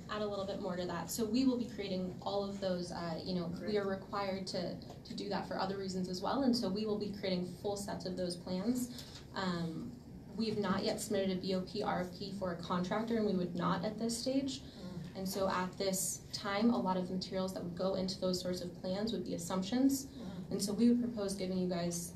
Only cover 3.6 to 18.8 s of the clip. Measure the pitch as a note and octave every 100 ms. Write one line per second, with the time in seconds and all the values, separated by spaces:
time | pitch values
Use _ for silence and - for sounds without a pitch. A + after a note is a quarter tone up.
3.6 | G#3+ G#3 G3 F#3+ - G3+ G3 F#3+ F#3+ F#3+
4.6 | F3 F3 - - - - G3+ F3+ - F#3
5.6 | F#3+ G3 F#3+ F#3 F3+ F#3 G3 B3 B3+ -
6.6 | F#3+ G#3 G#3+ G#3 G#3 - F#3+ F3+ F3+ -
7.6 | G#3 G3+ - - F#3 F3+ F3+ F3 F#3 F#3
8.6 | G#3+ B3+ - - - - - G3+ F#3+ F3
9.6 | D#3+ D#3+ - - - - - G3 A3 G#3
10.6 | F#3+ G3 G#3+ G#3+ - G3 F#3+ F3+ F#3 F#3
11.6 | F3+ G#3 - F3 F3+ - G3 - F#3 E3+
12.6 | - F3+ F3+ G#3+ A#3 A3+ G#3 F3+ F3 F3
13.6 | F3 F3+ G#3+ G#3 A3+ - C4 C4+ - -
14.6 | - - F#3 E3+ - F#3+ F#3+ G3 F#3+ F3+
15.6 | F#3 - G3 F#3 - - - - G#3 G3+
16.6 | A#3 G3+ F#3 F#3 F3+ F#3 - F#3+ F#3+ -
17.6 | F3 F3 F#3+ F#3 F#3 - F#3 F3+ F3+ F3+
18.6 | F3 -